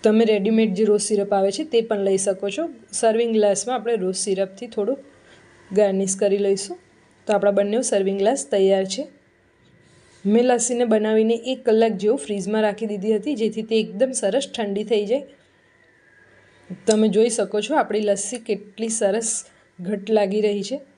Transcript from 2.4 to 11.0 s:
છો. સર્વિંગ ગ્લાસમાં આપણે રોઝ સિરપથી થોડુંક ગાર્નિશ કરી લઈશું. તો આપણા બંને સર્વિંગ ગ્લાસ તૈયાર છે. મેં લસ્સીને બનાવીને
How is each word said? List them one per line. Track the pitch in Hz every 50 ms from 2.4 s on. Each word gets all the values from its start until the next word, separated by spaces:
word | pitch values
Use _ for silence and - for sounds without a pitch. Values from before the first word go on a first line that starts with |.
| - 202
છો. | 202 294 330 330 - - - _
સર્વિંગ | - - 240 226 220 226 240 226 226
ગ્લાસમાં | 220 208 208 196 190 - 247 254
આપણે | 254 - 240 233
રોઝ | 208 185 185 185
સિરપથી | 185 - 208 190 190 196 190 190 - 247
થોડુંક | 226 - 220 202 208 269 - - - _ _ _ - - - - - _ - - -
ગાર્નિશ | 190 202 214 196 190 190 196 190 190
કરી | 190 214 202 196
લઈશું. | 202 202 196 196 190 - - 349 - _ _ _ _ _ _ _ _ _
તો | - 214
આપણા | 196 196 202
બંને | 202 202 202 202 208 247
સર્વિંગ | 262 - 226 202 190 190 196 196
ગ્લાસ | 196 214 269 277 - -
તૈયાર | - 196 190 190 196 190 190
છે. | 190 - 247 294 - - _ _ _ _ _ _ _ _ _ _ _ _ _ _ _ _ _ _ _ _ - -
મેં | 196 208 233 247
લસ્સીને | 254 247 233 233 - 247 233 247
બનાવીને | 226 226 214